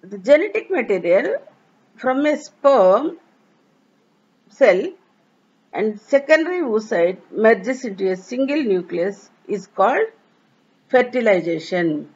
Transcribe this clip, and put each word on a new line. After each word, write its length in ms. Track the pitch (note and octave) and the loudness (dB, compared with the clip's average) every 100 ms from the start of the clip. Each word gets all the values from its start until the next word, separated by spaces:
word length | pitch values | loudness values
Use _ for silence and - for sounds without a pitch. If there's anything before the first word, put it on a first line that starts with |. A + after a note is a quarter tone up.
The 160 | F3+ G3+ | -16 -12
genetic 520 | F#3 D4 G4+ G#4+ - | 4 4 4 -6 -4
material 720 | F#4 A3 G3 F3 F#3 D4+ C5+ - _ _ _ _ _ | -4 -2 -2 2 0 0 -6 -10 _ _ _ _ _
from 280 | B3 C4 D4 | -4 -2 0
a 100 | D4+ | -2
sperm 800 | - _ C#4 C4 F#3 G3 D4+ F4 _ _ _ _ _ _ _ _ _ _ _ _ _ | -6 _ 2 4 4 4 0 -8 _ _ _ _ _ _ _ _ _ _ _ _ _
cell 440 | _ C4 F#3 D4 - _ _ _ _ _ _ _ | _ 4 4 0 -8 _ _ _ _ _ _ _
and 280 | - G#3+ G#3 | -6 -6 -6
secondary 600 | _ C#4 C#4 D#4 D#4+ F4+ | _ -2 2 2 2 -4
oocyte 580 | D4 G#3+ G#3+ G3 F3 F#3 _ | -2 -4 -2 0 0 -2 _
merges 520 | - A3 A3 F#3 C4 | 0 2 2 0 -8
into 240 | B3 F#3+ F#3+ | -8 -6 -4
a 60 | |
single 480 | F#3 F#3 B3 C4+ D4 | -4 -8 -6 -4 -2
nucleus 680 | B3+ F#3 F3 F3 F3+ G3+ - _ - | -2 -2 -4 -6 -6 -6 -18 _ -10
is 180 | G3+ F#3+ | -10 -10
called 400 | - G3 D4+ A4 _ _ _ _ _ _ _ _ | -2 0 0 -4 _ _ _ _ _ _ _ _
fertilization. 1200 | B3+ B3 B3+ A3+ F#3+ E3 E3 - F#3 E3+ D3+ D3 | 0 0 0 0 0 0 -6 -4 -2 -2 -4 -8